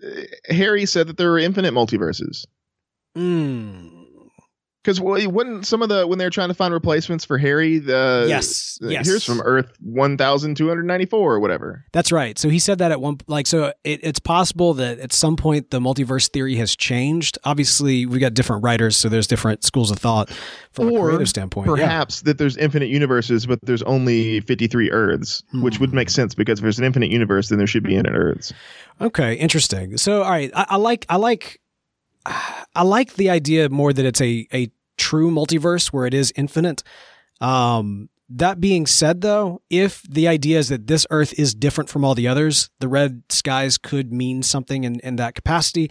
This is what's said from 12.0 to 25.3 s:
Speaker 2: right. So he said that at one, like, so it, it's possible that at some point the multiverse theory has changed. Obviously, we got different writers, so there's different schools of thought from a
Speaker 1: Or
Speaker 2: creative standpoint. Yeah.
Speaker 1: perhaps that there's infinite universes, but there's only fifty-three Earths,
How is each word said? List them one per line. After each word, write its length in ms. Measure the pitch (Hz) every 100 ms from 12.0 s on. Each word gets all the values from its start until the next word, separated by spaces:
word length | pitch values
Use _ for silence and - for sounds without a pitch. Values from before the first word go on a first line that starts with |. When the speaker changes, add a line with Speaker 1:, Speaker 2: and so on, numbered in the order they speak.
| -
Speaker 2:
right. 260 | 165 120 107
So 100 | 151
he 120 | 165
said 180 | - 190
that 140 | 175
at 80 | 147
one, 180 | 143 143 -
like, 220 | 147 139
so 240 | 165 143 -
it, 160 | 147 151
it's 160 | 160 143
possible 540 | - 170 175 170 175
that 260 | 139 123 120
at 120 | 131
some 220 | - 156
point 360 | 160 156 147 127
the 80 | 127
multiverse 500 | 123 135 127 131 -
theory 220 | 143 131
has 220 | 123 110 -
changed. 600 | - 123 135 165 156 -
Obviously, 640 | - 143 139 - 143 127 123
we 140 | 127
got 120 | 131
different 280 | 113 - 107
writers, 340 | 120 117 113 107
so 120 | 113
there's 180 | 113 107
different 380 | 117 110 107
schools 260 | - 135 110
of 80 | 101
thought 320 | 117 110 104 - - - -
from 160 | - 233
a 60 |
Speaker 1:
Or 160 | 233 165
Speaker 2:
creative 200 | 160 139
standpoint. 360 | - 95 196 190
Yeah. 80 |
Speaker 1:
perhaps 460 | 147 160 165 143 -
that 160 | 151 143
there's 180 | 143 123
infinite 300 | 151 147 131
universes, 560 | 139 143 123 117 117
but 140 | 120 120
there's 180 | 117 120
only 560 | - 131 123 117 113 110
fifty-three 500 | 104 110 113 117 107
Earths, 500 | 113 101 80 -